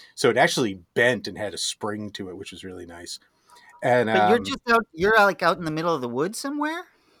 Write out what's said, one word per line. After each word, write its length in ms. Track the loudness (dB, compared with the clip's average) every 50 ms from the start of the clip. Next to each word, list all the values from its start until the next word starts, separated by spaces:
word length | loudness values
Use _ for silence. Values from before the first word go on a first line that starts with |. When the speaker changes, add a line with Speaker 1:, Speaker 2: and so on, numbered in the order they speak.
| -20 -20 -4
Speaker 1:
So 140 | 2 2 4
it 60 | 4
actually 440 | 4 4 2 2 0 -2 -2 -2 -6 -12 _ 0
bent 320 | 2 2 2 2 0 -4
and 120 | -10 -10 -8
had 160 | -8 -8 -8
a 40 | -6
spring 520 | -6 -8 -6 -6 -6 -6 -6 -6 -8 -10
to 160 | -10 -10 -12 -10
it, 80 | -12
which 160 | -12 -14 -14
was 120 | -16 -16 -14
really 220 | -14 -14 -14 -14
nice. 320 | -16 -16 -16 -16 -16 -16 -16 _ _ _ _ _ _ _ -20 _ -20 -10 -4
And, 240 | 0 2 4 4 4
Speaker 2:
But 220 | 2 2 4 4 6
you're 100 | 4 4
Speaker 1:
um, 60 | 2
Speaker 2:
just 160 | -2 -8 -6 0 2
out, 160 | 2 2 2 _
you're, 240 | -4 -2 2 4 6 6
like, 240 | 6 4 4 2
out 140 | 2 0 0 0
in 60 | -2
the 60 | -6
middle 240 | -4 -2 -2 -2 -2
of 60 | -2
the 60 | -2 -4
woods 300 | -2 -2 -4 -4 -4 -8
somewhere? 460 | -8 -8 -6 -4 -4 -4 -4 -8 -10 _ _ _ _ _ _ _